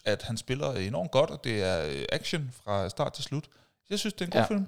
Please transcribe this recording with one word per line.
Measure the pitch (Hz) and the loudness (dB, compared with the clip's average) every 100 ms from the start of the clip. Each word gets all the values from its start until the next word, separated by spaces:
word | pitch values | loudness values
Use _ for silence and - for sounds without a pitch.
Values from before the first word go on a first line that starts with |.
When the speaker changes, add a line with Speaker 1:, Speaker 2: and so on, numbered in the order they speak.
Speaker 1:
at | - - | 0 0
han | - 113 | 0 -4
spiller | - 131 147 | -2 -2 0
enormt | 113 95 139 180 | 0 -2 -2 2
godt, | 131 156 | 4 4
og | - | 0
det | 123 107 | -2 0
er, | 92 87 76 | 2 2 0
øh, | 71 60 | -2 -2
action | - - 170 135 - | -2 -2 -4 -4 -8
fra | - 101 98 | -2 -2 0
start | - 139 | -2 -4
til | - | -4
slut. | - 139 - - _ _ - | -6 -6 -6 -16 _ _ -6
Jeg | 202 | -2
synes, | 214 | -2
det | - | -2
er | 175 | 0
en | |
god | - | 2
Speaker 2:
Ja. | 214 | 4
Speaker 1:
film. | 208 | 2